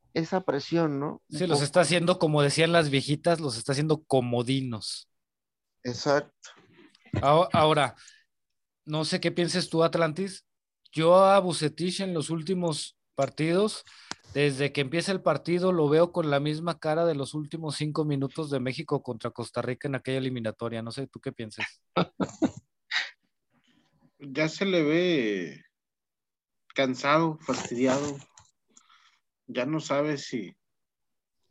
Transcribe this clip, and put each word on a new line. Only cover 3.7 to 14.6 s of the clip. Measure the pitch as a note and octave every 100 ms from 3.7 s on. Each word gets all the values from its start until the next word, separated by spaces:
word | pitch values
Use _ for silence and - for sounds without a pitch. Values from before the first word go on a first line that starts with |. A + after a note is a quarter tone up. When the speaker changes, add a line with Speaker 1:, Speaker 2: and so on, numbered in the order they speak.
Speaker 2:
haciendo | C#3 D#3 D3+
comodinos. | - C3 B2 A#2+ A#2+ C3+ C3 A2 - - - _ _ _ _ _ _ _
Speaker 1:
Exacto. | B2 A#2 D3+ C#3+ D3 _ - - _ - - _ - -
Speaker 2:
Aho-, | C#3 D#3 F#3
ahora, | E3+ D#3 D3+ C3 - - - _ _ _ _ _ _
no | - D3+
sé | D#3 F3+
qué | E3+
pienses | E3+ E3+ F3 D#3
tú, | D#3+
Atlantis. | E3 E3+ E3 D3+ G3 - _ _ _ _ _
Yo | D3+ E3
a | F3+ G3 G3
Vucetich | F3+ D3+ D3+ - F3+ F3+
en | F#3+
los | E3+ C#3+
últimos | E3 D#3 F#3 F3 D3 - _ _
partidos, | - C3+ - D#3+ F3 G#3+ - - - - - -
desde | C#3 D3 C3+